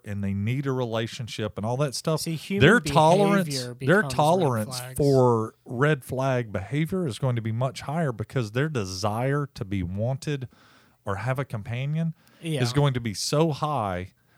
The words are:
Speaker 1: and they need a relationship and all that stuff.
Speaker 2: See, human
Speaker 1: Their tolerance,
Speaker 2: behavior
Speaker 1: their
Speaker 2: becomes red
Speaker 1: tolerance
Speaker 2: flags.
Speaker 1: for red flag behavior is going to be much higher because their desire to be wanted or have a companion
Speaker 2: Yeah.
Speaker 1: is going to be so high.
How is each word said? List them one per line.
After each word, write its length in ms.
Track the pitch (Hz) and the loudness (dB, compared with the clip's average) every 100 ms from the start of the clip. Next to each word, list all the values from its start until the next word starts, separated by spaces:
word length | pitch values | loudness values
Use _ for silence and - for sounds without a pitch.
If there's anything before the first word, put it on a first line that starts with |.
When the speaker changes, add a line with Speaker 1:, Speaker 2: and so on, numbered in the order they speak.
Speaker 1:
and 200 | 107 101 | -8 -6
they 100 | 98 | -2
need 320 | 98 104 131 139 | -2 -2 -2 -2
a 60 | |
relationship 840 | 131 120 113 117 - 113 - 107 - | -2 -2 -2 -4 -6 -10 -6 -6 -4
and 80 | 107 | -4
all 120 | 127 | -2
that 160 | 147 | -2
stuff. 280 | 120 - 156 | -2 -4 -2
Speaker 2:
See, 120 | - 156 | -4 -8
human 300 | - 196 185 | -4 4 6
Speaker 1:
Their 120 | 233 | 6
tolerance, 720 | 147 147 156 185 151 196 165 | 4 4 6 6 6 4 2
Speaker 2:
behavior 160 | 135 123 | -4 -6
Speaker 1:
their 100 | 123 | -4
Speaker 2:
becomes 280 | 135 190 | 2 4
red 60 | 147 | 4
Speaker 1:
tolerance 680 | 127 151 180 156 117 107 127 | 2 4 4 4 2 -2 -6
Speaker 2:
flags. 180 | 127 131 | -10 0
Speaker 1:
for 560 | 143 135 123 113 110 - | 4 8 8 6 2 -6
red 400 | - 120 147 151 | -10 0 2 2
flag 480 | - 131 135 127 113 | -2 -4 0 0 -2
behavior 540 | 98 92 143 160 190 165 | -6 -4 -2 -2 -2 -4
is 140 | 104 | -2
going 160 | 131 120 | 0 0
to 60 | |
be 100 | 110 | -2
much 300 | 110 131 - | -2 -2 -4
higher 300 | - 160 151 | -6 -2 -2
because 420 | 110 107 139 110 | -2 -4 -4 -2
their 140 | 117 156 | -2 -2
desire 800 | 139 95 92 104 107 131 147 143 | -2 -4 -4 -2 -2 -2 -2 -4
to 100 | - | -8
be 200 | 98 98 | -6 -4
wanted 640 | 87 95 117 135 - 143 127 - _ _ _ _ - | -2 -4 -4 -4 -4 -6 -8 -14 _ _ _ _ -6
or 120 | 98 | -4
have 200 | 117 131 | -4 -4
a 80 | 131 | -6
companion 720 | 113 98 120 139 156 165 - _ _ | -8 -8 -6 -4 -2 -4 -6 _ _
Speaker 2:
Yeah. 220 | 165 147 | -6 -2
Speaker 1:
is 100 | 120 | 0
going 220 | 139 143 123 | 2 2 0
to 40 | |
be 140 | 117 | -4
so 380 | 95 - 147 165 | -6 -2 2 2
high. 640 | 143 151 139 101 90 90 - _ | 0 -2 -2 -2 -4 -6 -14 _